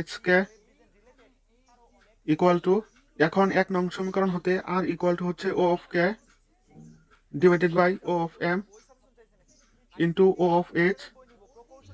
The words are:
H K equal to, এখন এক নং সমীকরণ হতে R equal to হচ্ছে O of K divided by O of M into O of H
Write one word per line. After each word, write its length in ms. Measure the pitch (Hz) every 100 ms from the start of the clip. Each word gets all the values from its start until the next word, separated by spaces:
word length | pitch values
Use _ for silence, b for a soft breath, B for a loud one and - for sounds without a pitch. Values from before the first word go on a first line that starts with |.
| 165
H 80 | - -
K 20 | 180 196 - _ _ _ _ _ _ _ _ _ _ _ _ _ _ _ _ -
equal 260 | 151 180 175 185
to, 80 | 196 - _ _ - 156
এখন 200 | 185 196 180
এক 60 | 190 185
নং 80 | 180 -
সমীকরণ 340 | 190 190 196 175
হতে 180 | 180 185 - 180
R 40 | 170
equal 220 | 175 175 175
to 40 | 180
হচ্ছে 200 | 175 190 -
O 20 | 180 175
of 80 | -
K 20 | 175 175 220 _ _ _ _ _ - 156 - _ _ _ 143
divided 300 | 175 175 180 170
by 120 | 175 196 165
O 20 | 175 165
of 80 | - 170 180
M 40 | 202 427 _ _ _ _ 226 _ _ _ _ _ _ -
into 220 | 170 165 190 185
O 20 | 175 170
of 80 | 175 - 175
H 80 | 202 - - _ _ _ - - - -